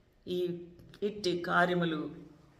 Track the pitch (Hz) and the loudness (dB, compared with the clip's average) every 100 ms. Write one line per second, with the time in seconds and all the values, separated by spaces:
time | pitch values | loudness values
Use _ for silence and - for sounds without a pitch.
0 | _ _ - 180 175 175 - - - - | _ _ -6 -2 -2 -4 -10 -18 -20 -4
1 | 208 202 180 175 175 175 175 175 170 160 | -4 -2 -2 0 2 4 6 4 2 0
2 | - - - - - | -4 -8 -16 -20 -20